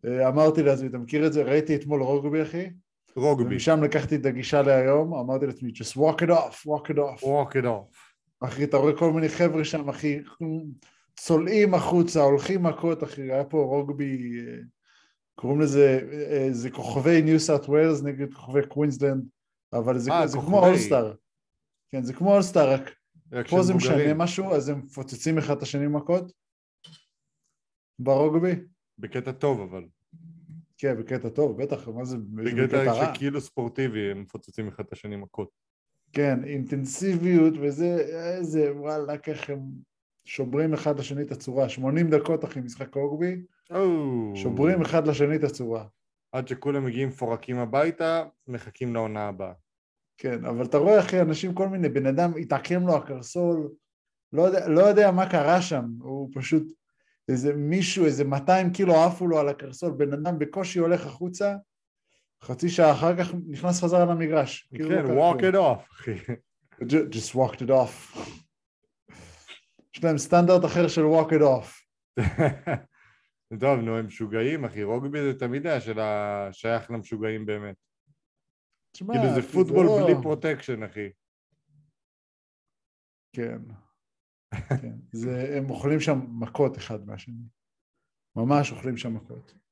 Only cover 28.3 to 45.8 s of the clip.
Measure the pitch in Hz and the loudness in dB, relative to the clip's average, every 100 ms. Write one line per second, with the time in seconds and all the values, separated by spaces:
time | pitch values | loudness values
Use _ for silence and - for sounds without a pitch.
28.3 | 160 180 175 - _ _ _ - 127 127 | 2 0 -2 -8 _ _ _ -10 -8 -8
29.3 | 123 147 120 95 92 87 _ _ - - | -4 -2 -2 -6 -14 -16 _ _ -20 -20
30.3 | - - - _ _ 139 117 113 127 120 | -20 -20 -20 _ _ -4 -4 -6 -6 -6
31.3 | 127 147 107 143 139 120 113 127 123 104 | -2 -2 -2 -6 -6 -8 -10 -10 -10 -10
32.3 | 107 113 120 131 139 131 113 156 127 139 | -6 -4 -2 0 2 2 0 -2 -2 -4
33.3 | 143 131 - 117 117 135 107 101 98 98 | -6 -8 -8 -6 -4 -4 -2 -4 -6 -12
34.3 | 104 - - 107 92 98 - 104 101 95 | -18 -14 -10 -10 -10 -14 -12 -12 -12 -12
35.3 | - 95 _ _ _ _ _ _ 143 143 | -12 -12 _ _ _ _ _ _ -2 0
36.3 | 127 135 139 127 139 131 - 190 175 175 | 0 -4 -8 -6 -6 -6 -6 -2 0 4
37.3 | 175 160 151 143 139 175 175 151 165 170 | 6 6 2 -4 -2 -2 0 -2 -6 -6
38.3 | 185 170 156 147 143 147 151 143 147 156 | -6 -2 0 0 -2 -6 -6 -6 -8 -8
39.3 | 143 - 139 135 135 _ _ _ _ - | -10 -8 -10 -10 -16 _ _ _ _ -16
40.3 | - 127 139 160 151 151 143 - 143 143 | -8 -4 0 0 0 -2 -2 -4 -8 -8
41.3 | - - 127 131 - 131 156 170 151 147 | -10 -6 -2 -2 -2 -2 2 4 2 2
42.3 | 156 156 139 123 117 135 139 143 151 180 | -4 -4 -10 -12 -12 -8 -4 -4 -2 -4
43.3 | 185 180 _ _ 175 190 165 143 123 110 | -6 -14 _ _ -2 0 0 -2 -4 -4
44.3 | 98 120 117 151 185 143 165 151 139 143 | -6 -4 0 2 2 2 0 0 0 0
45.3 | 156 151 147 120 113 | 2 -2 -4 -6 -8